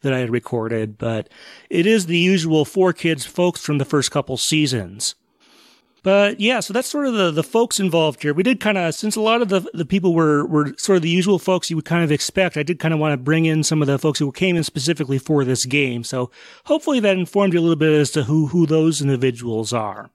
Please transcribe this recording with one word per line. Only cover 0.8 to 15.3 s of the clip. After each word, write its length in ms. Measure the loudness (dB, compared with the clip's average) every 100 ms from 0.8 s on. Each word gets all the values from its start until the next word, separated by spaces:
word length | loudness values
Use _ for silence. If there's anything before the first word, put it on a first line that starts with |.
| -6 -6
But 320 | -6 -4 -8 -16 -20 -20 -4
it 160 | 0 2
is 200 | 2 2
the 120 | 2
usual 480 | 4 2 2 2 0
four 260 | 2 0
kids 340 | 2 -2 -4 -6
folks 360 | -2 -2 -2
from 160 | -4 -2
the 80 | 0
first 260 | 0 0
couple 240 | -4 -4 -6
seasons. 800 | -2 0 0 -2 -6 -8 -10 -10 _ _ _ _ _ _ _ _
But 380 | 2 4 2 0
yeah, 180 | 0 0
so 140 | -2
that's 160 | -4 -4
sort 180 | -4 -2
of 60 |
the, 180 | 0 0
the 120 | 0
folks 360 | 0 0 0 0
involved 420 | 0 2 0 0
here. 120 | -4
We 100 | 0
did 160 | 2 2
kinda, 320 | 0 0 -2
since 240 | -4 -6 -2
a 60 |
lot 200 | 0 2
of 60 | 2
the, 220 | -2 -2
the 120 | -8 -2
people 280 | 0 2
were, 320 | 2 2 2 2
were 280 | 0 0 -4
sort 200 | 2 2
of 40 |
the 80 | 4
usual 300 | 0 2 0
folks 300 | 2 -2 0
you 80 | -6
would 80 | -2
kind 180 | 0
of 80 | 2
expect, 460 | 0 -2 0 -2 -2
I 60 |
did 160 | -4 -2
kinda 180 | -2 0
wanna 200 | 0 -2
bring 280 | 0 2 2
in 180 | 2
some 180 | 0 0
of 60 | 0
the 120 | 0
folks 200 | 0 0
who 120 | -4
came 240 | 0 0 0
in 60 |
specifically 540 | -2 -4 -4 -2 -2 -4
for 280 | 0